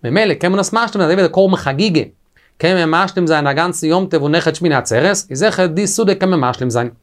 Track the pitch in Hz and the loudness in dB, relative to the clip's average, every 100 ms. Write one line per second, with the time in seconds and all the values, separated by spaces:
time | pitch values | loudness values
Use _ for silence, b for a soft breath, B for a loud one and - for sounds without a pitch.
0 | - 156 220 147 175 190 190 175 180 208 | -2 0 0 0 0 0 0 -2 -2 0
1 | 165 185 175 180 190 190 - 135 214 160 | 0 2 2 4 2 2 -2 -2 0 0
2 | 107 _ _ _ b _ 165 185 165 160 | -2 _ _ _ b _ 0 0 2 0
3 | 185 190 170 156 143 139 175 165 156 170 | 0 0 0 2 0 0 -2 -2 0 0
4 | 190 165 143 160 165 156 170 139 - 117 | 0 0 0 0 0 -2 0 0 0 0
5 | 165 196 - 131 214 - 185 156 202 - | 2 0 -4 -2 -2 0 -2 0 -2 0
6 | 214 190 190 180 123 127 123 117 120 117 | 0 2 0 0 0 -2 -2 -2 -4 -8